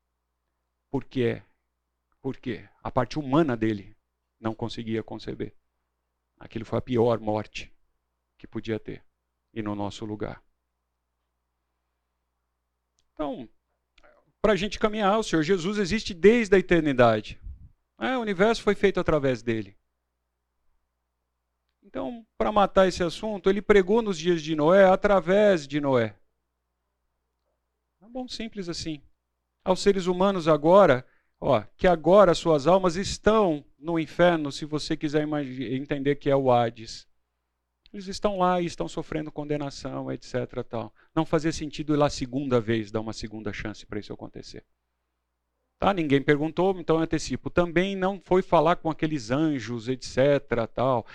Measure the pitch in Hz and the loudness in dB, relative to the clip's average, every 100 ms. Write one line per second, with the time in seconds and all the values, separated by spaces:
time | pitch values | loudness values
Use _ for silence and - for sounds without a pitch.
0 | _ _ _ _ _ _ _ _ _ 139 | _ _ _ _ _ _ _ _ _ -8
1 | - 131 117 113 - _ _ _ _ _ | -6 -2 -2 -4 -10 _ _ _ _ _
2 | _ _ 135 127 - 101 98 _ - - | _ _ -12 -10 -10 -12 -14 _ -6 -4
3 | 123 - 143 139 165 117 110 104 98 - | -4 -6 -2 0 0 0 -2 -4 -10 -20
4 | _ _ _ _ 113 110 113 - 113 110 | _ _ _ _ -10 -8 -10 -10 -8 -8
5 | 107 110 - 117 104 - _ _ _ _ | -8 -14 -14 -12 -12 -14 _ _ _ _
6 | _ _ _ _ - 113 110 117 - 123 | _ _ _ _ -14 -12 -6 -6 -2 0
7 | 117 113 110 107 104 - - _ _ _ | 2 0 -2 -4 -6 -12 -16 _ _ _
8 | _ _ _ _ - 117 107 110 - 110 | _ _ _ _ -14 -12 -8 -8 -8 -16
9 | _ _ _ _ _ 113 104 104 101 - | _ _ _ _ _ -10 -8 -6 -8 -10
10 | 110 107 107 123 _ _ _ _ _ _ | -12 -10 -10 -12 _ _ _ _ _ _
11 | _ _ _ _ _ _ _ _ _ _ | _ _ _ _ _ _ _ _ _ _
12 | _ _ _ _ _ _ _ _ _ _ | _ _ _ _ _ _ _ _ _ _
13 | _ _ 302 226 113 _ _ _ _ _ | _ _ -10 -8 -14 _ _ _ _ _
14 | _ _ _ _ 208 196 202 - 220 214 | _ _ _ _ 0 0 -2 -4 -4 0
15 | 196 220 214 165 151 190 165 208 185 214 | 0 0 0 -2 0 0 -2 -4 -2 -4
16 | - 175 190 240 214 196 185 170 156 127 | -6 2 4 4 4 2 4 2 2 4
17 | 120 110 - - - - - _ _ _ | 4 4 -4 -16 -16 -18 -20 _ _ _
18 | 226 262 220 180 208 226 - 202 196 185 | -4 -4 -4 2 2 2 0 2 2 2
19 | 175 156 135 123 113 113 101 _ _ _ | 0 2 2 -2 -2 -4 -4 _ _ _
20 | _ _ _ _ _ _ _ _ _ _ | _ _ _ _ _ _ _ _ _ _
21 | _ _ _ _ _ _ _ _ 202 262 | _ _ _ _ _ _ _ _ _ -10
22 | 269 233 226 _ 220 214 - - 190 - | -10 -12 -18 _ -2 2 2 4 2 2
23 | 175 - 220 202 190 196 - 208 180 226 | -6 -4 -8 -2 0 0 4 4 6 2
24 | 220 165 165 170 151 160 147 190 190 185 | 0 -4 0 -2 -2 0 4 8 8 6
25 | 208 196 160 196 208 185 139 147 143 131 | 4 2 4 4 6 4 0 -4 2 2
26 | 110 104 _ _ _ _ _ _ _ _ | 0 -4 _ _ _ _ _ _ _ _
27 | _ _ _ _ _ _ _ _ _ _ | _ _ _ _ _ _ _ _ _ _
28 | 196 247 254 - 226 208 175 160 170 151 | -14 -12 -10 -8 -10 -8 -8 -8 -8 -10
29 | - _ _ _ _ _ - 180 202 202 | -12 _ _ _ _ _ -2 2 2 2
30 | 180 180 196 196 160 151 147 190 185 123 | 0 2 2 2 2 4 8 8 8 6
31 | - _ _ _ - 120 104 _ 185 170 | 0 _ _ _ 0 0 0 _ 2 2
32 | 156 196 185 160 170 156 135 190 185 165 | 6 8 8 4 2 2 4 4 2 -2
33 | 196 - - 220 196 151 - _ 151 165 | -6 0 2 4 2 0 -6 _ -4 -4
34 | 151 - 175 170 147 131 151 151 - 160 | -4 2 4 4 -2 -8 -8 -6 -4 -4
35 | 156 151 151 151 139 127 117 131 139 147 | -2 -2 -2 -4 -6 -8 -6 -6 -6 -4
36 | 135 143 143 139 135 123 117 113 113 - | -2 -2 0 0 4 2 2 -4 -16 -18
37 | - _ _ _ _ _ _ _ _ 208 | -20 _ _ _ _ _ _ _ _ -14
38 | 190 196 208 196 180 180 175 - 165 - | -12 -4 -4 0 0 2 -2 -6 -8 -8
39 | 156 156 151 - 147 147 143 - 135 135 | -6 -6 -8 -10 -6 -4 -4 -8 -10 -8
40 | 131 131 - 127 123 127 120 117 110 - | -8 -10 -6 -6 -6 -8 -8 -8 -8 -14
41 | _ - 160 165 156 151 151 - 151 147 | _ -4 0 0 -2 -4 -8 -10 -2 2
42 | 147 - 131 131 143 123 107 117 104 110 | 2 0 -6 -6 0 0 0 -2 -2 -6
43 | 110 107 117 110 107 98 110 101 - 104 | -8 -10 -12 -8 -8 -8 -10 -10 -10 -12
44 | 101 - 113 120 - 117 - _ _ _ | -10 -14 -14 -16 -16 -18 -20 _ _ _
45 | _ _ _ _ _ _ _ _ 185 196 | _ _ _ _ _ _ _ _ -2 0
46 | 156 139 131 143 156 151 185 185 160 160 | 0 0 2 0 0 -2 -2 -2 0 0
47 | 160 156 - 127 - - 175 160 190 196 | 0 -4 -4 -8 -4 -2 0 0 -2 -2
48 | 185 196 - 180 185 170 151 175 165 147 | -4 -4 0 0 2 2 4 0 -4 -4
49 | 160 156 107 131 160 143 107 120 110 131 | -4 -4 -4 0 0 -2 -6 -10 -6 -8
50 | - - 139 143 - 117 113 - 127 123 | -6 0 2 2 0 -4 -4 -2 0 0
51 | - | -2